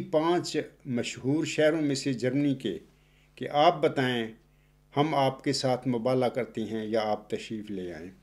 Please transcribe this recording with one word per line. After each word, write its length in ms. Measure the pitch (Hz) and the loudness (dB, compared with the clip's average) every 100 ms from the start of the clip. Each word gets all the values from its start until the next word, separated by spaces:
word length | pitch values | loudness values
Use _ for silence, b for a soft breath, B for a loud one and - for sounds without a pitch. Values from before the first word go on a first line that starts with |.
| 135 | 0
पांच 460 | 156 165 175 139 151 - - - | 2 2 2 0 -4 -6 -8 -4
मशहूर 580 | 120 113 - 127 151 156 | -4 -4 -4 -2 0 0
शहरों 340 | - 151 160 | 2 4 4
में 140 | 147 | 0
से 180 | 135 143 | 0 -2
जर्मनी 400 | 117 123 135 143 135 | -2 0 2 0 0
के, 160 | 104 80 - b b b b - | -4 -6 -10 b b b b -10
कि 80 | 127 | -2
आप 280 | 147 165 | 4 4
बताएं 580 | 156 151 139 127 123 113 113 _ _ _ _ _ | 6 2 2 0 0 -4 -8 _ _ _ _ _
हम 200 | 143 156 | 0 2
आपके 380 | 143 135 135 147 | 4 2 2 -2
साथ 340 | 135 131 123 135 | 0 0 0 0
मुबाला 400 | 120 120 131 120 | 0 2 2 2
करते 320 | 127 110 - | 0 -4 -6
हैं 240 | 104 110 107 | -6 -4 -2
या 140 | 110 | 0
आप 260 | 107 104 - | 0 -2 -4
तशरीफ़ 400 | 110 - 110 104 | -8 -6 -10 -8
ले 180 | 95 90 | -8 -8
आएं।" 180 | 80 90 - | -10 -14 -18